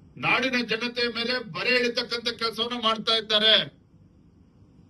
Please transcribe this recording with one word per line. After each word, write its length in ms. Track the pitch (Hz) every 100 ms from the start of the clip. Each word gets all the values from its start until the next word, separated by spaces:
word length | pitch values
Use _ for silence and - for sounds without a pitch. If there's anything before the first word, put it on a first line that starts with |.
| - -
ನಾಡಿನ 480 | 123 226 262 247
ಜನತೆಯ 440 | 220 220 240 240 240
ಮೇಲೆ 440 | 226 233 247 214
ಬರೆ 180 | 160 240
ಎಳಿತಕ್ಕಂಥ 580 | 247 240 233 233 233 233
ಕೆಲಸವನ್ನ 540 | 226 226 220 240 240
ಮಾಡ್ತಾ 340 | 214 220 220 226
ಇದ್ದಾರೆ. 480 | 214 214 220 202 139 - _ - - - - - - - - -